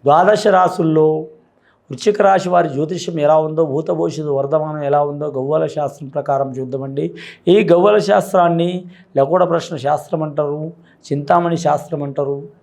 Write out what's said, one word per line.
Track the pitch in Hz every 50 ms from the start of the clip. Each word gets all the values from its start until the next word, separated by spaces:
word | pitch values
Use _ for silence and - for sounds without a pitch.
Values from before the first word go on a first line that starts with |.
ద్వాదశ | _ 139 147 160 180 196 214 202 208
రాశుల్లో | 214 190 185 185 170 - - 170 160 156 156 156 156 156 156 160 - - _ _ _ _ _ _ _ _ _ _ _
వృశ్చిక | 139 123 - 208 208 208
రాశి | 202 196 190 180 - 180
వారి | 180 175 170 160
జ్యోతిష్యం | 135 135 151 156 185 170 - - 170 160
ఎలా | 147 147 156
ఉందో, | 156 156 156 156 156 165
భూత | 151 135 147 160 170
భవిష్యత్తు | 175 156 170 170 139 156 151 147 143 135
వర్ధమానం | 139 139 151 156 151 156 151 151
ఎలా | 147 139 143 147
ఉందో | 147 147 143 147 147 151 135
గవ్వల | 135 131 139 156 160 160
శాస్త్రం | 151 151 151 147 135 143 - 151 131
ప్రకారం | 131 147 139 - 139 135 139 135
చూద్దామండి. | 127 131 131 127 131 135 135 135 135 143 156 170 170 - - - - _ _ -
ఈ | 180 208 214 165
గవ్వల | 175 175 180 208 214 214
శాస్త్రాన్ని | 165 175 202 202 180 - - 185 175 170 170 165 170 175 180 180 180 - - - - _ _
లకోట | 139 135 139 165 180 180 165
ప్రశ్న | 170 165 - - 180
శాస్త్రం | 139 117 139 151 147 147 - - 160
అంటారు, | 156 151 143 151 151 143 147 151 156 165 170 _ _ _ _ _ _
చింతామణి | - 143 143 143 143 175 175 175 170 170 - -
శాస్త్రం | 151 147 147 - - 165 147
అంటారు. | 143 143 135 147 143 135 143 139 143 - - _